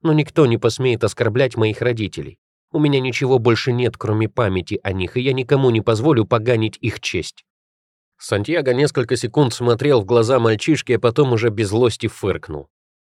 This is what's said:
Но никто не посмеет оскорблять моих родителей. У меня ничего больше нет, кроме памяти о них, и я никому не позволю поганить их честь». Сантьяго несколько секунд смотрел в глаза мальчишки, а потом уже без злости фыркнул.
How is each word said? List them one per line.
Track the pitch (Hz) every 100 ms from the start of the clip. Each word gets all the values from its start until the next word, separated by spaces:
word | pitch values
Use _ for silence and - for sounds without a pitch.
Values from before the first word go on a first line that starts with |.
Но | 165
никто | 156 147 - 139
не | 113
посмеет | 117 - 131 117
оскорблять | 107 - 113 110 131 117
моих | 110 104
родителей. | 117 117 101 - 69 - _ _ _
У | 160
меня | 147 139
ничего | 131 120 131 131
больше | 117 113 -
нет, | 120 120 -
кроме | - 107 110
памяти | - 110 92 85 104
о | 98
них, | 95 90 123
и |
я | 131
никому | 131 123 143 131
не | 113
позволю | 104 110 139 131 107
поганить | 117 110 120 110 -
их | 113 -
честь». | - 90 78 - _ _ _ _ _ _ _ _
Сантьяго | - 104 101 165 131
несколько | 123 147 - 117 123
секунд | 123 151 135
смотрел | - 120 117 139 131
в | 95
глаза | 117 113 131
мальчишки, | 113 107 - 151 -
а | 113
потом | 120 117 139
уже | 117 117
без | 104 107
злости | 107 123 - 113
фыркнул. | - 104 82 - 76 71 _ _ _ _